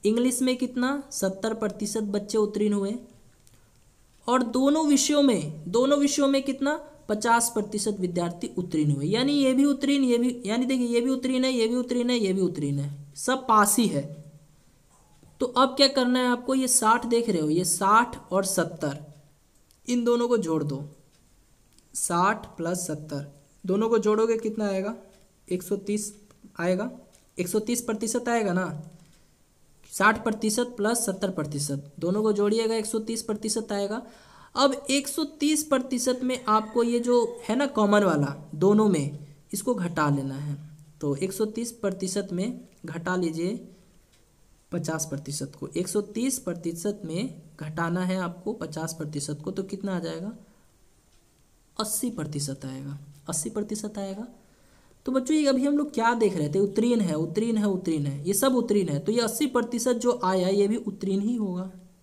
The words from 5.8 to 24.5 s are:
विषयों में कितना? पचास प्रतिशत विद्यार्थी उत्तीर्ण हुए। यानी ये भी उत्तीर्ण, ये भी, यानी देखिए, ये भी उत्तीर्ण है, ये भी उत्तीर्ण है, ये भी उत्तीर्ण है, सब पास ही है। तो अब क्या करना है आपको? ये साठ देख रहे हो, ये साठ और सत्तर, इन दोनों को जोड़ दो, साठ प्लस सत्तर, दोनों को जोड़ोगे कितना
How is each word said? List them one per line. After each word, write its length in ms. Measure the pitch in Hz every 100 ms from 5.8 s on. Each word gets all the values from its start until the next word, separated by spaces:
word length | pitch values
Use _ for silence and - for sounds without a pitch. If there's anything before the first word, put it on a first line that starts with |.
| 269 285
विषयों 280 | 285 294 277
में 160 | 277
कितना? 420 | 269 269 277 302 - - -
पचास 400 | 214 233 233 240
प्रतिशत 480 | - 208 208 214 202
विद्यार्थी 540 | 180 170 175 175 - -
उत्तीर्ण 340 | 180 156 151
हुए। 140 | 143 147
यानी 280 | 214 269
ये 200 | 285 269
भी 120 | 262 285
उत्तीर्ण, 380 | 277 277 285
ये 140 | 262 233
भी, 240 | 247 233 190
यानी 200 | 226 254
देखिए, 220 | 262 240
ये 140 | 233
भी 80 | 247
उत्तीर्ण 340 | 262 254 254 262
है, 60 |
ये 160 | 254 226
भी 80 | 247
उत्तीर्ण 340 | 247 247 240
है, 80 | 247
ये 160 | 196
भी 80 | 190
उत्तीर्ण 380 | 180 - 143 143
है, 280 | 143 - - -
सब 320 | - 262 254
पास 300 | 214 208 -
ही 100 | 220
है। 460 | - - - - - - _ _ _ _ _ _ _ - _
तो 60 | 247
अब 240 | 247 262
क्या 180 | 262 277
करना 320 | 269 247 254
है 60 | 247
आपको? 300 | 247 247 269
ये 120 | 254
साठ 380 | - 214 233 233
देख 240 | 233 233
रहे 120 | 180
हो, 80 | 151
ये 160 | 165 185
साठ 680 | - 196 214 240 - -
और 140 | 185 190
सत्तर, 640 | - 156 - 151 143 - - - _ _ _ _ _ -
इन 140 | 247
दोनों 240 | 233 240 240
को 100 | 233
जोड़ 260 | 170 160
दो, 200 | 143 135 147 - _ _ _ _ _ _ _ _ _
साठ 520 | - - 170 190 214 - -
प्लस 280 | 165 180 -
सत्तर, 380 | 147 151 143 143 - _ _
दोनों 260 | 185 196 226
को 80 | 226
जोड़ोगे 380 | 208 214 226 226
कितना 300 | 226